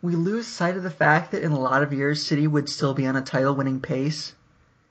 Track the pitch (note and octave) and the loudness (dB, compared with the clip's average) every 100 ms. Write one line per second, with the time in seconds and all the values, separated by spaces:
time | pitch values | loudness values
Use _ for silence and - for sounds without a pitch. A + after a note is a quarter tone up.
0 | F3 E3+ F3 A3+ A#3 - F3+ F#3 F#3 D#3 | -2 0 0 -2 -6 -2 -2 -2 -6 0
1 | D3 D#3 D#3+ G3+ E3 C#3+ C3 C3+ C#3+ C#3 | 4 4 2 -2 0 0 2 2 2 0
2 | C#3 D3+ - D3 D3+ D3 C#3+ - C#3+ C3+ | 0 0 0 2 2 2 -2 -2 -2 0
3 | C3 C3 C3 C3 C3+ C#3 C3+ C3 - C3 | 0 0 -2 0 2 2 0 -2 -2 -2
4 | C#3+ D#3 - - _ _ _ _ _ | -2 -4 -8 -16 _ _ _ _ _